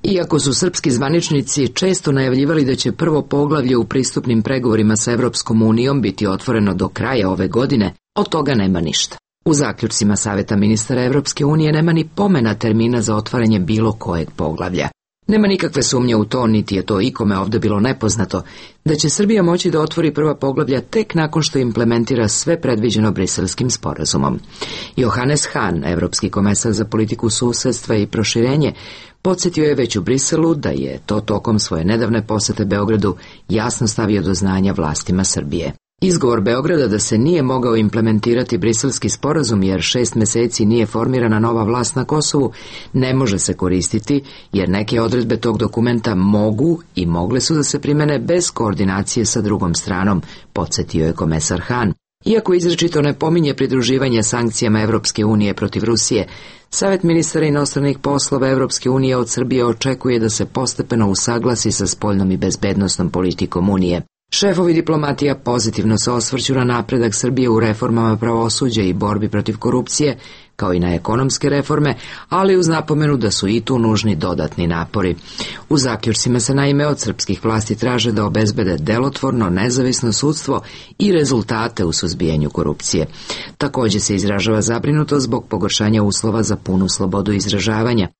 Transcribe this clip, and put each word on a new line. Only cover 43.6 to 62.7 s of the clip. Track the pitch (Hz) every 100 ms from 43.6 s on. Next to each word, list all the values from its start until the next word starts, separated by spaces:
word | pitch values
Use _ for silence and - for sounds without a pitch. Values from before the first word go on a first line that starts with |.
| 90 90 85 110 - 143 139 - -
jer | 98 90
neke | 98 107 120
odredbe | 117 127 113 113
tog | 120 107
dokumenta | 107 - 117 120 113 98
mogu | 95 104 107 107 156 165 - -
i | 85
mogle | 82 90 127
su | -
da | 160
se | 139 143
primene | 143 147 151 143
bez | 117 175 175
koordinacije | - 113 82 95 95 101 - 107
sa | 120
drugom | 101 98 92 80
stranom, | - 90 98 92 - - -
podsjetio | - 85 - 85 87 78
je |
komesar | 82 87 78 - 87
Hahn. | - 123 110 - _ _ -
Iako | 156 -
izričito | 175 175 170 170 156
ne | 147
pominje | 139 156 170 147
pridruživanje | 131 135 131 117 131 135 117
sankcijama | 110 120 120 113 117 107
Evropske | 107 110 107 - 107
unije | 110 104
protiv | 95 101 101
Rusije, | 110 117 - 113 90 - - - _
Savet | - 196 190
ministara | 175 165 151 160 151
inostranih | 143 143 - 143 135
poslova | 139 143 - 139 131
Evropske | 131 131 - 127
unije | 131 131 127
od | 113
Srbije | - 123 127 120
očekuje | 110 135 127 131 120
da | 110
se | - 101
postepeno | - 127 - - 120 104
usaglasi | 95 - 120 127 117 110
sa | 95 95
spoljnom | - 107 98 95
i | 92
bezbednosnom | 95 87 98